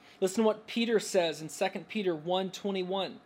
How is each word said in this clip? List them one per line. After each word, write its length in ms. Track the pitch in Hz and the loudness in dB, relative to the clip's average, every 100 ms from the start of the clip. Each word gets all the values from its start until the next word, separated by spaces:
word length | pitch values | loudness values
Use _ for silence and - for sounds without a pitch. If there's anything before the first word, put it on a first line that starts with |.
| - - | -20 -2
Listen 240 | 190 208 | 0 4
to 40 | 220 | 2
what 180 | 214 - | 2 -2
Peter 340 | 233 233 214 | 0 2 2
says 420 | - 190 170 151 | 2 2 2 0
in 60 | 156 | -8
Second 360 | - 185 185 156 | -2 -2 -2 -6
Peter 240 | 220 185 | -2 0
one 380 | 160 160 185 190 | 0 0 -2 -2
twenty-one. 640 | - 202 190 180 196 170 - | -4 -4 -2 -2 -2 -4 -8